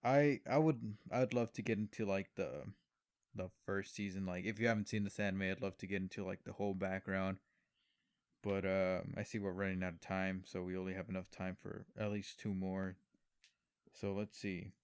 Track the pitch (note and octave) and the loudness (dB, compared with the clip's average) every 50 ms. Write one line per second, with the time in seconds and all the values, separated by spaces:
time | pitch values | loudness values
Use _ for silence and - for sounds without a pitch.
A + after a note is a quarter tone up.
0 | - A#2+ C3 C#3+ D3 D3 C#3 - _ - B2 C#3+ D#3 D#3+ D3+ A#2 A2+ G#2+ G#2+ - | 4 6 6 8 8 6 4 2 _ 2 4 6 6 6 4 2 0 -6 -6 -8
1 | - - - A#2+ C3 A#2+ B2 B2 A#2 A2 - - G#2 A2+ A2+ G2+ G#2+ G#2 - - | -8 -2 2 2 2 4 4 2 2 0 -2 -4 0 0 2 2 0 -2 -2 -2
2 | A2+ G2 G2 G2 G2 - _ - F#2+ C#2+ - D2 C2+ - G#2 _ _ _ _ _ | 0 0 2 0 0 -4 _ -4 -4 -4 -4 -6 -8 -10 -12 _ _ _ _ _
3 | _ _ _ _ _ _ _ G#2+ F#2 F#2 - _ _ - G2 G2 F#2+ - - - | _ _ _ _ _ _ _ -6 -6 -6 -8 _ _ -2 -2 -2 -2 -4 -4 -4
4 | G#2 G2 F#2 G2 F#2+ F#2 F2+ F2+ F#2 G#2 A2 G#2 A#2 A#2 A2+ G#2+ G#2 - - G#2+ | -4 -2 -2 -2 -2 -2 -2 -2 -2 -2 -2 2 4 4 4 4 2 0 0 0
5 | G#2 G2+ - - G#2 G2+ F#2+ F#2+ G2 F#2+ F#2+ - - G2 F2+ _ - F#2 G2 G2 | 0 0 0 -2 -2 0 0 0 0 0 0 0 -2 -4 -4 _ -6 -4 -2 -2
6 | F#2+ F#2 - - G2 F#2 F#2+ F#2 _ - G2 - G2+ G2+ G2 F#2+ F#2+ F#2+ F#2+ F#2+ | -2 -4 -4 -4 -4 -4 -6 -6 _ -12 -4 -2 0 0 0 0 0 0 0 -2
7 | - - F#2+ F#2+ F#2+ F#2+ F#2+ - _ _ _ _ _ _ _ _ _ _ _ _ | -2 -2 0 0 2 0 -2 -2 _ _ _ _ _ _ _ _ _ _ _ _
8 | _ _ _ _ _ _ _ _ - G2+ G2 G2 F#2+ F#2+ F#2+ F#2+ F#2+ F#2 F#2 F2+ | _ _ _ _ _ _ _ _ -2 0 0 2 2 4 4 4 4 4 2 0
9 | - - - - G#2 - - A2+ G2 G2 F2+ F#2 G2 F#2+ F#2+ F#2 F#2 F2+ E2+ E2+ | -2 -4 -4 -6 -6 -4 -4 -2 -2 0 0 0 0 0 0 0 -2 -2 -4 -6
10 | - - F#2+ F#2+ F#2+ F#2+ F#2 F#2 F#2 - - F#2+ F2+ F2+ F#2 F#2 F#2 F#2+ F#2 F#2+ | -6 -2 0 0 0 0 -2 -2 -6 -6 -6 -4 -4 -2 -2 -2 -2 -2 -4 -4
11 | F2+ - F#2 F#2 F#2 - - - F#2+ F#2 F#2 - - G2 - - - _ _ - | -4 -4 -4 -4 -4 -6 -8 -6 -4 -4 -4 -6 -8 -8 -8 -8 -10 _ _ -4
12 | G#2+ G#2 G#2 G#2 G2 - - - - G#2+ G2 F#2+ F#2+ F#2+ F#2 F#2+ F#2+ F#2+ F#2 - | -2 0 0 -2 -4 -6 -12 -6 -4 -2 0 0 0 0 0 -2 -2 -4 -6 -10
13 | _ _ _ _ _ _ _ _ - - _ _ _ _ _ _ _ - _ - | _ _ _ _ _ _ _ _ -20 -20 _ _ _ _ _ _ _ -20 _ -4
14 | - G2+ G2 G2 G#2 G2+ - - - G#2 F#2+ F2 E2+ F#2+ - _ | -2 0 0 0 -2 -4 -6 -6 -4 -2 -2 -2 -4 -8 -12 _